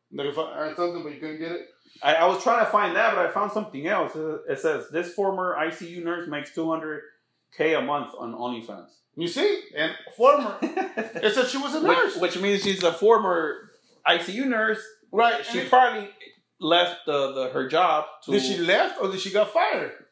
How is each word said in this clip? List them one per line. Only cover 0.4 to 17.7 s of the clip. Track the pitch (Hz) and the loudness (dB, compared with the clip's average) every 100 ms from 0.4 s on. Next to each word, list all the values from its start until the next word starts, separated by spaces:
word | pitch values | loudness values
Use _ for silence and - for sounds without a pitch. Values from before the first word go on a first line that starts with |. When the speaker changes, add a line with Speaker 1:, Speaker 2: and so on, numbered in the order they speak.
| 156 147 156 | -6 -6 -8
Speaker 1:
I | |
something, | 170 175 170 | -4 -4 -4
but | 151 | -10
you | 143 | -10
couldn't | 156 156 | -12 -10
get | 165 | -8
it? | 175 - _ _ - | -10 -12 _ _ -2
Speaker 2:
I, | 139 160 | 2 6
I | 180 | 4
was | 185 | 4
trying | 240 233 | 2 2
to | 214 | 4
find | 208 185 185 | 4 2 2
that, | 220 | 2
but | 190 170 | 2 0
I | |
found | 196 208 | 0 -2
something | 214 208 135 160 | -2 -6 -8 -2
else. | 202 143 160 | -2 -2 -4
It, | 156 156 - | -6 -6 -6
it | 135 | -2
says, | 160 135 - | 0 -2 -4
"This | 156 175 | -6 -6
former | - 196 185 180 151 | -2 -2 0 -2 -2
I | 165 | -4
C | 165 170 | -6 -12
U | 175 | -8
nurse | 170 170 170 | -6 -6 -6
makes | 147 143 | -8 -8
two | 165 160 | -6 -2
hundred | 160 156 147 - _ _ _ _ - | -2 -4 -10 -12 _ _ _ _ -2
K | 160 | 2
a | 151 | 2
month | 131 147 127 - | 0 -4 -4 -12
on | 117 | -12
OnlyFans." | 117 123 117 110 98 - _ _ - | -8 -8 -8 -10 -16 -18 _ _ -8
Speaker 1:
You | 170 | -6
see? | 247 403 - - 147 | -2 0 -2 -6 -4
And | 156 - - - | -4 -6 -14 4
former. | 254 285 220 - | 6 6 0 -4
Speaker 2:
<laughs> | |
Speaker 1:
It | - 381 381 226 220 165 214 | -4 -4 -4 -6 -8 -2 0
said | 214 247 | 2 0
she | 277 | -2
was | 277 | -4
a | 311 | -2
Speaker 2:
Which, | 339 508 | 2 4
Speaker 1:
nurse. | 427 - | 2 0
Speaker 2:
which | - 180 | -2 0
means | 196 196 | 0 0
she's | 196 180 | 0 2
a | 170 | 2
former | 165 208 220 196 170 151 - - _ _ _ | 4 4 6 4 0 -2 -6 -14 _ _ _
I | 156 170 | 2 2
C | 185 | 0
U | 208 269 | -4 0
nurse. | 226 220 214 - - _ | 0 0 -2 -6 -20 _
Speaker 1:
Right, | 202 233 214 233 | 2 2 2 -4
Speaker 2:
She | 240 | -4
Speaker 1:
and | - | 4
it | |
Speaker 2:
probably | 254 247 214 202 - - _ _ _ | 6 6 2 -10 -16 -20 _ _ _
left | 156 170 175 - - | 2 4 4 -2 -2
the, | 143 135 | 0 0
the, | 131 127 | -2 -4
her | 135 | -4
job | 131 | 0